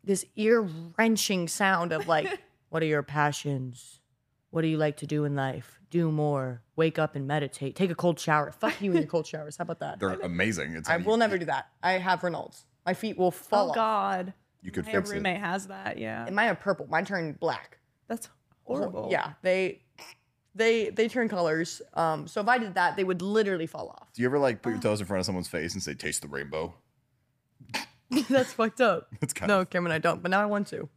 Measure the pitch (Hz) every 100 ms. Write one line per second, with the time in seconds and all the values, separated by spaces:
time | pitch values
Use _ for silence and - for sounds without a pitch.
0 | - 190 - - 214 233 202 160 170 -
1 | 226 220 - 190 170 - 196 185 170 160
2 | 170 160 262 - _ _ _ 160 160 151
3 | 143 147 147 143 151 139 127 123 - -
4 | _ _ _ _ _ 165 160 156 151 147
5 | 147 151 147 143 135 127 - _ _ 170
6 | 165 151 151 139 131 120 _ - 160 156
7 | 151 143 135 151 139 - 139 - 185 165
8 | 175 160 - 151 143 - - - 196 170
9 | 131 170 151 156 151 - 143 165 143 98
10 | 95 92 92 85 107 90 71 82 - 170
11 | 185 226 220 190 160 135 - _ 175 185
12 | 180 190 180 156 - - _ _ 175 180
13 | 220 175 185 - - 208 185 185 220 214
14 | 196 190 185 - _ _ 185 185 208 202
15 | 196 202 196 175 190 190 190 190 196 -
16 | 110 113 117 202 226 170 202 175 160 160
17 | 185 196 160 143 165 120 - - _ _
18 | _ 226 - _ _ _ - 269 185 180
19 | - 185 - - 185 185 185 - _ -
20 | - - _ _ _ 190 226 226 208 -
21 | 226 254 226 196 170 160 165 - - 151
22 | 165 156 165 220 208 254 220 185 175 190
23 | 190 185 190 214 202 180 160 - 90 -
24 | - - 123 143 135 107 123 107 110 107
25 | 95 98 92 92 87 85 82 95 87 69
26 | 76 76 73 69 69 78 82 - _ _
27 | _ _ _ _ _ _ - - - _
28 | _ 254 240 262 254 - 226 - 240 175
29 | - - 135 - 202 196 185 180 175 160
30 | 170 - 175 190 208 208 202 - 151